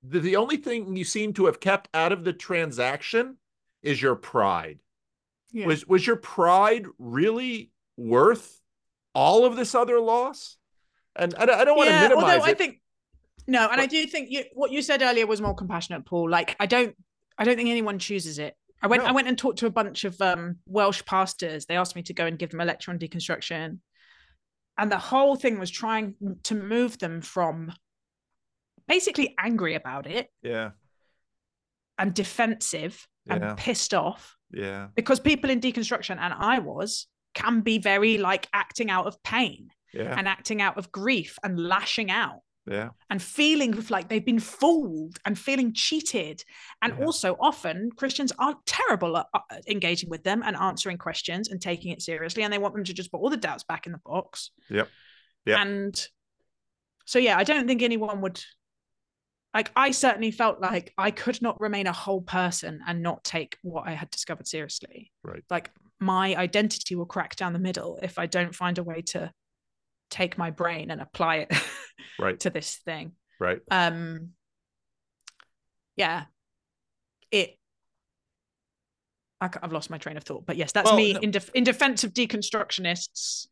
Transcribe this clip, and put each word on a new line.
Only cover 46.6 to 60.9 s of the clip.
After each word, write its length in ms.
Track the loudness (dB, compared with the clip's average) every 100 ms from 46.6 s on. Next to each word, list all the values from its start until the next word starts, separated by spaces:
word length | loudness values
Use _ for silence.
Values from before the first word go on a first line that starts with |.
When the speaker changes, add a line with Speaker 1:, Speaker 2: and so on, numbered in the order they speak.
| -20 -4
Speaker 2:
And 160 | -4 -2
Speaker 1:
Yeah. 60 | -4
Speaker 2:
also 300 | 0 -2 2
often 500 | 2 2 -6 -4 -6
Christians 400 | -4 -4 -2 -4 -2
are 160 | -4 -2 -4
terrible 520 | -2 0 0 0 -2
at, 100 | -2
uh, 80 | -6 -6 -18 -6
engaging 420 | -2 0 -2 -4
with 140 | -6
them 200 | -2 -2
and 120 | -2 -2
answering 420 | -2 -2 -6 -6
questions 520 | -8 -8 -6 -6 -6
and 120 | -6
taking 300 | -6 -6 -6
it 100 | -10
seriously. 420 | -8 -6 -6 -4
And 100 | -2
they 40 | -2
want 140 | -2 -4
them 100 | -8
to 80 |
just 180 | -8 -10
put 60 | -4
all 100 | -2
the 60 | -2
doubts 300 | -4 -8 -8
back 200 | -10 -10
in 40 |
the 80 | -16 -6
box. 460 | -6 -6 -12 -14 _ _
Speaker 1:
Yep. 180 | -4 -4 _ _ _ _ _ 2
Yep. 140 | 2
Speaker 2:
And 480 | 2 -2 -6 -6 -10 _ _ _ _ _ _ _ _ _ -2
so, 140 | 2
yeah, 180 | 4 4
I 60 |
don't 240 | 4 2 2
think 140 | 2
anyone 400 | 2 0 -2 -4
would, 200 | -6 -6 -18 _ _ _ _ _ _ _ _ _ _
like, 180 | -4 0 2
I 160 | 2
certainly 400 | 4 2 2 -2
felt 300 | 0 0 0
like 320 | -2 -2 -6